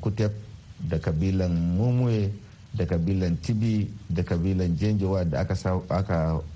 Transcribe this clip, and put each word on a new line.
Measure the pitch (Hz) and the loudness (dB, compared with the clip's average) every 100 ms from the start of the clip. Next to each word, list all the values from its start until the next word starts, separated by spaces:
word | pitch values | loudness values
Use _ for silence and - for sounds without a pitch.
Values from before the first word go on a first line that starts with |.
Kutep | 110 104 107 - - - - - | -2 0 -2 -2 -10 -18 -18 -8
da | 80 80 | -4 -2
kabilan | 87 78 95 95 90 | 0 0 2 2 2
Mumuye | 85 85 87 123 123 123 110 101 104 - - - - | 2 2 2 2 2 2 2 0 -4 -12 -20 -8 -4
da | |
kabilan | 90 85 82 95 90 85 | 0 0 2 2 2 0
Tibi | - 110 113 107 101 - - | 0 0 2 2 0 -6 -4
da | 85 | -2
kabilan | 87 87 92 95 90 82 | 0 0 2 2 2 2
Jenjewa | 104 107 95 95 | 2 2 2 2
da | 87 71 | 0 0
aka | 98 95 | 0 0
sa-, | 95 92 - | 0 -2 0
aka | 90 98 85 80 78 80 | 0 0 0 0 0 -4